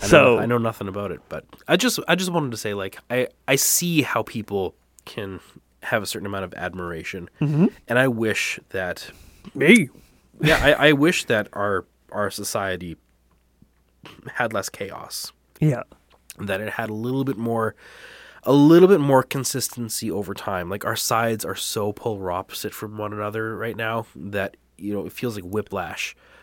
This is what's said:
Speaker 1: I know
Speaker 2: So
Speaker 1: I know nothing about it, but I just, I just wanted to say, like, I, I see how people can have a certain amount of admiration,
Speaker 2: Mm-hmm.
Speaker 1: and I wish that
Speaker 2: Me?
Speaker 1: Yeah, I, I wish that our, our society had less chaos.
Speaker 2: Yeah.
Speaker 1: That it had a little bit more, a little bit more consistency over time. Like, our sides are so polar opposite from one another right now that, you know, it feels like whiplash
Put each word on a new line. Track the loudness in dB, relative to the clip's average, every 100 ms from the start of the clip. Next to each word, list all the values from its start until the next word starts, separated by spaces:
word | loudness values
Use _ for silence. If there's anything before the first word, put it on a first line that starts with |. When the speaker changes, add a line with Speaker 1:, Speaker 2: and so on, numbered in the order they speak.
Speaker 1:
I |
know | 6
Speaker 2:
So | 6 8 4
Speaker 1:
I | 2
know | 0
nothing | -2 -4 -8
about | -6 -8
it, | -8 -12
but | -14 -14 -14 0
I | 2
just, | 2 -2 0
I |
just | -2 0
wanted | -2 -2
to | -4
say, | -6
like, | -6 -8 -12 -6
I, | -2 -2 -6 0
I | 2
see | 2 0 2 0
how | 0 -2
people | -4 -8 -4 -2 -2 -6 _ _ -16
can | -12 -10 -12 -16 -20 _ _
have | -4 -2
a | -2
certain | -6 -6
amount | -6
of | -8
admiration, | -8 -8 -8 -8 -8 -10 -10 -12 -4
Speaker 2:
Mm-hmm. | 0 4 2 2 0
Speaker 1:
and | 2
I | 2
wish | 2 0 -2 -4 -6 -8
that | -6 -6 -6 -12 -20 -20 -20 -12
Speaker 2:
Me? | 2 8 8 6 -4 _ _ _ -2
Speaker 1:
Yeah, | 2 6
I, | 6 6 6
I |
wish | 6 4 2
that | 0 -2 -2
our, | -4 -2 -2 -6 _ _
our | -4 -4
society | -4 -6 -4 -4 -4 -8 -14 _ _ _ _ _ _ _ _ _ _ -20 -20 -10
had | -4 -4
less | -4 -6
chaos. | -8 -12 -12 -12 -12 -12 -16 _ -2
Speaker 2:
Yeah. | 0 0 -6 _ _ _ -20 -12
Speaker 1:
That | -6 -6
it | -4
had | -6 -6
a |
little | -6 -4 -2
bit | -2 -4
more, | -2 -2 -2 -4 -14 -20 -20 -20 -20 -6
a | 4
little | 8 10 10 10
bit | 8
more | 6 4
consistency | 4 -2 -4 -4 -6 -6 -8 -6 -4
over | -4 -6
time. | -8 -6 -4 -4
Like, | -4
our | -4 -2
sides | 0 0 0 -2
are | -6
so | -6 -6 -4 -4
polar | -4 -6 -4 -4
opposite | -6 -6 -10 -10
from | -10 -10 -8
one | -8
another | -6 -6 -4 -6 -6
right | -6 -6
now | -4 -4 -8 -12
that, | -8 -4 -4 -8 _ _
you | -8
know, | -6 -8
it |
feels | -6 -6 -6
like |
whiplash | -6 -6 -6 -6 -6 -8 -10 -12 _ -20